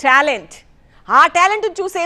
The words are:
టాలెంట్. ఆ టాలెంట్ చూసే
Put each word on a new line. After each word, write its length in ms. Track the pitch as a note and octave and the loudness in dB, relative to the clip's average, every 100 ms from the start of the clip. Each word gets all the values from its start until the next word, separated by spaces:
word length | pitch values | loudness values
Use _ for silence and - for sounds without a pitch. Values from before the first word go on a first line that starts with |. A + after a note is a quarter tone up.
టాలెంట్. 520 | C4+ C4+ D4 A3+ D#3 - _ _ _ _ - B3 | 0 2 2 -2 -10 -20 _ _ _ _ -2 2
ఆ 20 | D#4+ F4 | 2 2
టాలెంట్ 320 | F#4+ G#4+ G#4 E4+ | 0 0 -6 -6
చూసే 220 | F#4 F4 | -8 -6